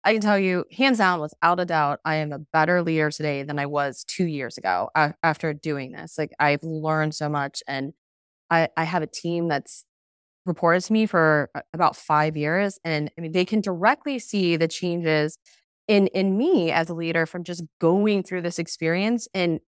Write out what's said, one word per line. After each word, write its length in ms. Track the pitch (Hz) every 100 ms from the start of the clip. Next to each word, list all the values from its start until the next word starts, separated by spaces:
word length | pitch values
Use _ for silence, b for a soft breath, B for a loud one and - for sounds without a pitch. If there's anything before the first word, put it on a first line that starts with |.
I 80 | 202
can 80 | 220
tell 180 | 208 202
you, 260 | 190 180 - -
hands 220 | 269 226
down, 220 | 190 180
without 380 | 151 - 165 180
a 60 |
doubt, 360 | 175 160 143 143
I 120 | 160 156
am 160 | 151
a 60 | 143
better 440 | 151 160 156 180
leader 280 | 170 160 151
today 340 | - 151 139
than 140 | 139 147
I 80 | 143
was 380 | 147 143 123
two 220 | - - 175
years 320 | 147 123 -
ago 320 | 95 90 -
a-, 200 | 156 151 -
after 320 | 165 151 160
doing 380 | 147 156 143 131
this. 260 | - 165 -
Like, 140 | 151 -
I've 240 | 147 147
learned 520 | 165 156 156 156 156
so 160 | 151 151
much, 320 | 147 139 - -
and 280 | 139 139 - _ _ _ _ _
I, 180 | 170 165 -
I 80 |
have 180 | 160 175
a 40 | 156
team 420 | - 170 170 170
that's 360 | 156 - - - _ _ _ _ _ 185
reported 360 | 165 170 180
to 100 | -
me 120 | 220
for 460 | 220 175 156 151 139
a-, 80 | - -
about 200 | 165 170
five 420 | - - 151 156 156
years. 420 | 147 175 202 -
And, 260 | 165 151 151 -
I 40 |
mean, 120 | 165
they 120 | 175
can 160 | 180 220
directly 580 | 196 175 208 294 294 262
see 380 | - 208 175 165
the 120 | 165
changes 720 | - 180 170 165 156 151 - b b b _ -
in, 200 | 208 196
in 300 | - 196 196
me 340 | 302 320 165
as 160 | 165 165
a 60 |
leader 320 | 165 165 165 160
from 180 | 180
just 180 | 175 175 165 _
going 420 | 165 185 208 202
through 200 | 180 185
this 160 | 175 175
experience 680 | 170 - 160 175 208 240 -
and 260 | 190 175 160 _